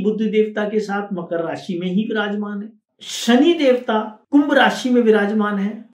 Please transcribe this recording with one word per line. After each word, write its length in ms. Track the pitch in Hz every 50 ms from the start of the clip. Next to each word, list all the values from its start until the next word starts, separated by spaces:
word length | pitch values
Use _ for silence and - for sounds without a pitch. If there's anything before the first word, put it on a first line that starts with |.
बुध 200 | 190 208 214 202
देवता 460 | 220 208 196 214 214 214 - 214 208 208
के 120 | 214 214
साथ 280 | 202 196 196 202 202 -
मकर 280 | 202 175 165 - 175 165
राशि 380 | 165 156 143 - - - 180 165
में 80 | 185
ही 180 | 185 180 208 220
विराजमान 580 | 220 214 214 208 208 202 208 208 202 208 202
है। 100 | 208 226 - _ _ _ _ _
शनि 540 | - - - - - 233 240 262 302 349 339
देवता 720 | 330 285 254 247 247 - - 220 214 220 - - - _ _
कुंभ 220 | - 285 294 285 285
राशि 360 | 262 233 208 196 - - 254
में 100 | 247 240
विराजमान 560 | 233 220 214 208 202 202 220 214 208 208 202 196
है 300 | 196 202 214 - - _